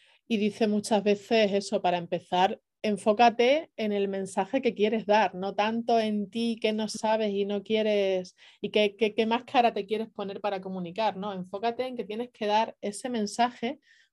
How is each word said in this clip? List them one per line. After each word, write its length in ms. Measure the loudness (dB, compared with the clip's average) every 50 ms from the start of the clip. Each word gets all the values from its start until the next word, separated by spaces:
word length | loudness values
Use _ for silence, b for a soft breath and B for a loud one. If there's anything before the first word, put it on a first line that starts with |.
| b b b b b -4
y 80 | -2
dice 320 | 0 0 0 0 0 0 0
muchas 340 | 0 0 0 2 0 2 4
veces 480 | 2 2 0 0 2 2 4 4 4 2
eso, 300 | 0 -2 -2 -2 0 0
para 160 | 0 0 0
empezar, 640 | -2 -4 -6 -6 -4 -2 2 2 2 2 2 -2 _ _ _ _ -2
enfócate 880 | -2 -2 0 2 2 4 6 6 6 6 6 4 4 4 2 0 -4 _
en 140 | -6 -4 -2
el 160 | 0 0 -2
mensaje 560 | -2 -2 -4 -6 -4 -4 -4 -2 -2 -2 -2 0
que 120 | 0 0
quieres 300 | 2 0 0 0 0 2
dar, 280 | 4 4 4 4 2 0
no 220 | -4 -6 -4 -2
tanto 420 | 0 0 0 -2 -2 0 2 2 2
en 320 | 2 2 0 -2 -4 -4
ti 260 | -4 -4 -2 -2 -2 -2 -2
que 100 | -2 0
no 140 | -2 -4 -4
sabes 440 | -6 -4 -2 0 0 0 0 -2 -2
y 120 | -2 -2
no 200 | -2 -4 -6 -4
quieres, 720 | -2 0 0 2 2 2 2 2 2 0 0 -2 -6 b b b b b b
y 100 | -8 -2
qué, 240 | 2 2 2 2 2
qué, 200 | 0 -2 0 0
qué 100 | 0 0
máscara 480 | 0 0 -2 -2 0 2 4 4 4 2
te 120 | -2 -4
quieres 220 | -4 -4 -4 -4 -6
poner 300 | -8 -10 -8 -8 -8 -6
para 200 | -6 -4 -4 -6
comunicar, 560 | -6 -8 -8 -8 -8 -8 -4 -2 -2 -2 -2
¿no? 160 | -4 -6 -6 -6
Enfócate 560 | -8 -8 -10 -8 -4 -4 -4 -2 -4 -4 -6
en 80 | -6
que 80 | -8 -8
tienes 260 | -8 -8 -8 -8 -10
que 160 | _ -6 -2
dar 300 | 0 2 2 2 0 -4 _
ese 280 | -8 -8 -8 -8 -8 -6
mensaje, 720 | -4 -4 -4 -4 -2 0 -2 -2 -2 -4 -6 -6 -6 b b b b b b b